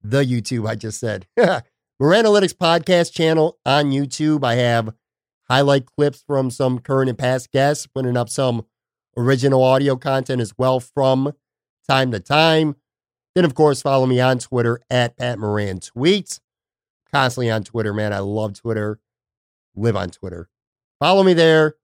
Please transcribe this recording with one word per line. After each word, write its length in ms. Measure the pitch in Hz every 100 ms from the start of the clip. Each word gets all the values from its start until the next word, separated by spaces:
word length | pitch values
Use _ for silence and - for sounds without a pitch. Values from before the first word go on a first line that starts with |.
The 200 | 107 131
YouTube, 460 | 135 123 104 120 107
I 60 | 107
just 240 | 110 -
said. 260 | 117 101 -
<laughs> 60 | - 220 156 - _ _ _
Moran 260 | 139 196 220
Analytics 280 | 208 190
Podcast 600 | - 170 170 165 175 170
channel 440 | - 160 160 156 - -
on 200 | 139 147
YouTube. 600 | 135 139 - 151 151 131
I 100 | 120
have 380 | 123 117 110 - _ _ _ _ _
highlight 380 | 127 143 139 127
clips 340 | - 143 135 _
from 240 | 139 131
some 260 | 120 131 127
current 320 | - 135 131
and 80 | 113
past 340 | 127 131 -
guests, 360 | 135 139 147 -
putting 280 | 135 127 123
up 140 | 117
some 340 | - 131 117 110 _ _ _ _ -
original 460 | 120 135 135 131
audio 320 | 131 135 143 131
content 440 | 143 135 127 127
as 140 | 113 -
well 240 | 131 131
from 540 | 123 - 135 131 135 143 _ _ _ _ -
time 240 | 131 131
to 80 | 107
time. 560 | - 147 160 160 156 143 _ _ _ _ _
Then, 120 | 180 170
of 100 | 131
course, 260 | 156 135
follow 240 | 143 135 131
me 140 | 127
on 200 | 127 127
Twitter 420 | - 123 117 117 _
at 280 | 123 120 _
Pat 220 | 123 113
Moran 400 | 107 104 101 92
Tweets. 600 | - 117 151 202 - - _ _ _ _ _ _ _
Constantly 380 | 143 131 120 120
on 140 | 110
Twitter, 300 | 98 117 107
man. 200 | 101 107
I 60 | 101
love 340 | 98 104 107
Twitter. 460 | 98 117 110 104 107 _ _ _ _ _ _ _ -
Live 200 | 113 101
on 140 | 92
Twitter. 400 | - 95 87 85 _ _ _ _ _
Follow 240 | 147 190
me 100 | 190
there. 420 | 170 165 160 156 -